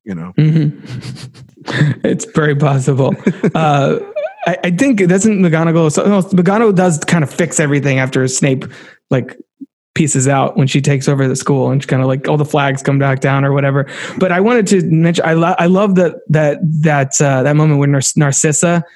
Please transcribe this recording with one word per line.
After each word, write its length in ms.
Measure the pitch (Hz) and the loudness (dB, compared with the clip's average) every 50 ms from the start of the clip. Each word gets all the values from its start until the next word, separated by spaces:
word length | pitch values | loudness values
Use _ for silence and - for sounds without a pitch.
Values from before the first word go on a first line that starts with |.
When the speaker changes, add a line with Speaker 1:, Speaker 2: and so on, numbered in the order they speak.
| - | -14
Speaker 1:
you 100 | - - | -12 -12
know? 180 | 85 - 92 - - | -10 -10 -8 -2 0
Speaker 2:
Mm-hmm. 920 | 151 156 156 160 147 151 143 - - - 123 - - - - - - - - - | 2 2 2 2 0 -2 -4 -6 -12 -14 -14 -14 -12 -14 -14 -16 -16 -20 -20 -20
<laughs> 60 | - - _ - - - - - 151 147 127 - - | -20 -20 _ -20 -12 -6 -2 0 0 0 -2 -2 -2
It's 220 | 143 - - - | -4 -4 -4 -6
very 300 | - - - 151 151 147 | -6 -4 -2 -2 0 0
possible. 580 | 139 156 147 139 135 131 151 139 127 135 - - - | 0 0 0 0 0 0 0 0 0 0 -2 -2 -2
Speaker 1:
<laughs> 60 | - 214 - - - 180 - | -2 -4 -2 -2 -2 -2 -2
Speaker 2:
Uh, 460 | 160 160 151 143 139 135 151 - - - - - 605 571 719 807 855 784 - | 0 0 2 2 2 0 0 -2 -2 -4 -6 -6 -6 -6 -6 -8 -6 -4 -4
I, 100 | - - - | -4 -2 -2
I 80 | - | -2
think, 340 | 175 175 269 285 254 196 185 170 | 0 0 2 2 2 2 2 2
doesn't 320 | 180 196 202 220 214 190 | 2 2 2 2 2 2
McGonagall, 520 | 190 170 156 160 165 165 160 170 165 151 | 2 2 2 2 0 2 2 2 2 2
so, 140 | 147 - - | 2 0 2
no, 160 | 196 208 196 | 2 2 2
McGonagall 520 | 175 - 190 180 175 185 196 220 233 214 196 | 0 0 2 2 2 2 2 2 2 2 4
does 220 | 175 185 180 160 151 - | 2 2 2 2 0 -2
kind 200 | - 170 170 147 | 0 0 0 0
of 60 | - | -2
fix 280 | - - 175 160 - - | -2 -2 -4 -2 0 -2
everything 400 | 156 143 143 143 123 139 131 131 | 0 0 0 0 0 0 0 0
after 260 | 131 135 - 135 131 127 | 0 0 0 0 0 0
Snape, 380 | 131 - - 139 131 131 - - - - - - - _ _ - | -2 0 0 0 0 -2 -4 -10 -14 -18 -20 -20 -20 _ _ -2
like, 280 | 135 127 113 - - - - _ _ - - - _ _ _ _ - | -2 -2 -2 -4 -10 -20 -20 _ _ -20 -20 -20 _ _ _ _ -2
pieces 320 | - 165 135 - 139 127 139 | -2 0 0 0 0 0 0
out 280 | 139 135 135 139 - | 0 0 0 -2 0
when 120 | - 135 131 | 0 0 0
she 120 | - 147 | 0 0
takes 260 | 135 143 143 131 135 156 | 0 0 0 0 0 -2
over 180 | 143 135 135 131 | 0 0 0 -2
the 80 | 127 | -2
school 340 | 131 - - 143 131 127 127 | -4 -2 -2 0 0 0 0
and 100 | 131 143 - | -2 -2 -2
she 40 | - | -2
kinda, 200 | 143 131 131 135 | -2 -2 0 0
like, 200 | 131 135 - - | -2 -2 -2 -2
all 80 | 151 147 | -2 -2
the 80 | 147 | -2
flags 360 | 147 - 151 139 139 135 135 | 0 0 0 0 0 -2 -4
come 160 | - 147 139 139 | -2 -2 0 0
back 200 | 139 139 135 131 | 0 0 0 0
down 240 | - 139 135 139 139 | 0 0 0 0 0
or 80 | 139 | 0
whatever. 340 | 139 143 139 139 135 139 131 - - - - - - - | 0 0 0 0 0 -2 -2 -4 -8 -14 -14 -10 -4 -2
But 140 | 185 180 | -2 0
I 80 | 175 180 | 2 2
wanted 280 | 196 226 247 240 202 - | 2 2 2 2 2 2
to 160 | 202 185 160 - | 2 2 2 2
mention, 360 | 160 160 165 170 170 170 - | 2 2 2 2 2 0 0
I 80 | 160 160 | 0 2
lo-, 220 | 165 165 170 185 - | 2 2 0 0 2
I 60 | 170 175 | 2 2
love 280 | 185 185 214 208 190 | 2 2 2 2 2
that, 200 | 180 180 160 - - - - | 2 2 0 0 -4 -4 0
that, 300 | 147 156 156 147 147 - 180 151 160 156 151 | 0 2 2 2 0 -2 -2 -2 -2 0 0
that, 360 | 160 147 143 139 135 - - | 2 2 2 0 0 0 0
uh, 220 | 151 143 135 131 131 | 0 2 2 2 2
that 120 | 147 147 151 | 2 2 2
moment 220 | 156 156 147 143 | 2 2 2 2
when 100 | 143 143 | 2 2
Nar-, 100 | 143 139 127 - - | 0 0 -2 -2 0
Narcissa 680 | - 151 139 139 - - 156 147 - 175 170 175 175 165 - - | 0 0 0 0 0 0 0 0 2 2 2 2 0 -2 -4 -10